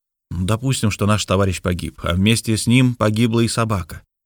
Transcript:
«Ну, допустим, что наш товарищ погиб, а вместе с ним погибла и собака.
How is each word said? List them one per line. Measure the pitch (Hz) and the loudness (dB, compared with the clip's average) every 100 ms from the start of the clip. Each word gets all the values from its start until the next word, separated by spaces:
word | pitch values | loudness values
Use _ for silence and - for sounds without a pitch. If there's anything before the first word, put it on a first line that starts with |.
| _ _ - | _ _ -10
«Ну, | 87 92 | -4 -2
допустим, | 110 131 131 107 | 0 0 0 -2
что | - 104 | 0 0
наш | 104 - | 0 0
товарищ | 95 98 87 | 0 0 -2
погиб, | 92 87 73 - | -4 -4 -6 -6
а | 76 | -2
вместе | 90 101 113 - 107 | 2 2 2 0 -2
с | - | 2
ним | 123 127 | 4 4
погибла | 120 110 107 120 117 | 2 0 2 0 2
и | 117 | 0
собака. | - 113 101 85 85 - _ | -2 -2 -4 -6 -14 -20 _